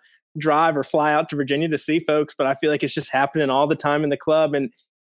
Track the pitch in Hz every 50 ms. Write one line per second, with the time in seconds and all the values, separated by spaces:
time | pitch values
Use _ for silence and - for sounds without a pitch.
0 | _ _ _ _ _ _ - 156 143 156 147 151 160 165 156 147 135 - - 160
1 | 151 151 151 151 160 156 - 143 143 131 139 143 160 165 156 143 - - 151 170
2 | 165 - 151 151 151 147 - - 143 135 139 - - 151 151 147 - 139 - -
3 | - - - - 175 175 - 160 151 135 131 135 147 147 160 151 - 147 147 147
4 | 156 147 143 - - - 156 156 160 151 143 143 139 123 _ _ _ _ _ _
5 | _